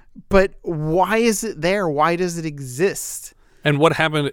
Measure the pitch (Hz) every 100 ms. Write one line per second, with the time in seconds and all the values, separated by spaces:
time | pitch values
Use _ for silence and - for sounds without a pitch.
0 | - - - 196 190 - - 160 156 170
1 | 180 220 233 202 220 151 165 202 180 143
2 | 156 170 180 170 160 143 131 123 190 147
3 | - - - - _ _ 151 143 160 156
4 | 160 151 139